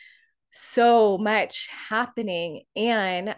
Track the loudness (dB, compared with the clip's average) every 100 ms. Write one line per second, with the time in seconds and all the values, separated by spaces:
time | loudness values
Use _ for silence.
0 | -20 _ _ _ _ -12 -4 4 6 6
1 | 6 2 0 0 0 -6 -12 -14 -6 -4
2 | -4 -6 -6 -4 -6 -10 -12 -4 0 0
3 | -2 -4 -6